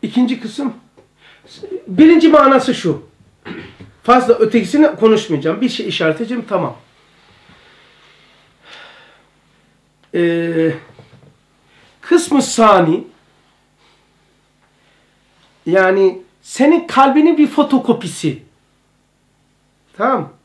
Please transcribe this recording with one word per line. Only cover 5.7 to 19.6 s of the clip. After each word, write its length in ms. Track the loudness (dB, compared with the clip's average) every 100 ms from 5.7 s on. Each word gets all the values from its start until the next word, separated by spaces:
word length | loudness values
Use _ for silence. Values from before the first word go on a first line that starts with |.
şey 180 | -6 -8
işaret 340 | -4 -2 -2
edeceğim, 240 | -6 -8 -6
tamam. 260 | -6 -6 -10 _ _ _ _ _ _ _ _ _ _ _ _ _ _ _ _ _ _ _ -20 -20 -20 _ _ _ _ _ _ _ _ _ _ _ -2
Ee, 560 | -2 -2 -4 -2 -2 -4 -14 -20 -20 -20 _ _ _ _ _ _ _ _
kısmı 400 | -2 -2 0 -2
sani, 600 | -2 2 4 4 2 -2 -6 _ _ _ _ _ _ _ _ _ _ _ _ _ _ _ _ _ _ _ _ _ _ _ _ _ -4
yani 560 | 0 2 2 0 -2 -18 _
senin 460 | -20 -2 2 2 0
kalbinin 500 | 2 2 4 2 2
bir 100 | 0
fotokopisi. 960 | 0 0 0 0 -4 -4 -8 -8 -8 -14 _ _ _ _ _ _ _ _ _ _ _